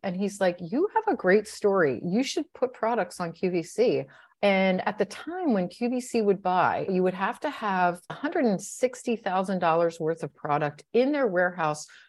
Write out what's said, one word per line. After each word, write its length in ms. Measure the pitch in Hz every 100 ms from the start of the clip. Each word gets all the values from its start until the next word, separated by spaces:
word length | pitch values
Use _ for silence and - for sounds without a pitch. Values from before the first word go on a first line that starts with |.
And 100 | 196
he's 280 | 180 202 202
like, 160 | 185 175
"You 300 | 170 233 403
have 140 | 440 440
a 80 | 294
great 320 | 185 208 208
story. 540 | - 208 196 151 120
You 180 | 175 202
should 300 | 269 - 302
put 200 | - 247
products 480 | - 226 233 185 -
on 100 | 170
Q 180 | 165 185
V 140 | 175
C." 400 | 165 - 247 139 139 - - _
And 440 | 202 196 190 185 -
at 120 | 190
the 80 | 202
time 480 | - - 359 339
when 160 | 208 180
Q 180 | - 240
V 120 | 247
C 200 | 247 233
would 200 | 202 196
buy, 440 | 185 180 147 90 -
you 120 | 185
would 120 | 185
have 260 | 185 196 -
to 100 | -
have 520 | 269 277 185 180 175 -
a 40 |
hundred 300 | 160 294 349
and 180 | 247 185
sixty 540 | 196 - 247 247 - 220
thousand 440 | 196 185 190 185
dollars 420 | 175 165 170 165
worth 200 | 160 165
of 140 | 151 _
product 480 | 160 147 151 147 -
in 220 | 226 262
their 140 | 294 240
warehouse 600 | 180 180 175 160 151 - -